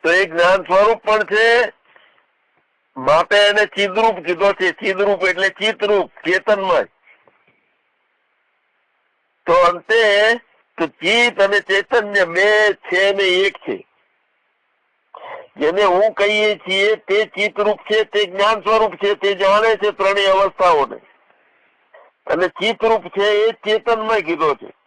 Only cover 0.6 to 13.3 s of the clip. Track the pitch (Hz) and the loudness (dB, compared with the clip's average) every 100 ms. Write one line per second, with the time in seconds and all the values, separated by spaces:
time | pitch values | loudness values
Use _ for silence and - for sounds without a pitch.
0.6 | 170 185 220 220 - 214 208 208 226 233 | 2 2 4 2 0 -2 0 0 2 2
1.6 | 302 - _ _ _ _ _ _ _ _ | 0 -6 _ _ _ _ _ _ _ _
2.6 | _ _ _ - 131 156 170 208 208 208 | _ _ _ -8 0 2 2 2 4 2
3.6 | 208 - 202 185 226 185 160 175 196 196 | -2 -2 -4 0 0 0 -6 0 0 0
4.6 | 185 160 220 190 202 196 185 175 190 190 | -4 -4 -6 -2 -2 0 -2 -2 -4 -4
5.6 | 208 220 208 208 170 - 156 190 208 208 | -6 -4 -2 0 -2 -8 -4 -4 0 -2
6.6 | 190 160 101 _ _ _ _ _ _ _ | 0 -2 -2 _ _ _ _ _ _ _
7.6 | _ _ _ _ _ _ _ _ _ _ | _ _ _ _ _ _ _ _ _ _
8.6 | _ _ _ _ _ _ _ _ - 170 | _ _ _ _ _ _ _ _ 0 4
9.6 | 175 170 - 226 214 202 214 240 _ _ | 4 0 -2 0 2 2 2 0 _ _
10.6 | _ - 165 _ 165 226 240 185 196 202 | _ -8 -8 _ -4 0 0 0 0 0
11.6 | 190 196 196 247 208 202 180 180 202 214 | 0 -4 0 -2 0 -2 0 0 2 2
12.6 | 214 190 - 180 196 196 190 | 2 -2 -4 0 0 0 0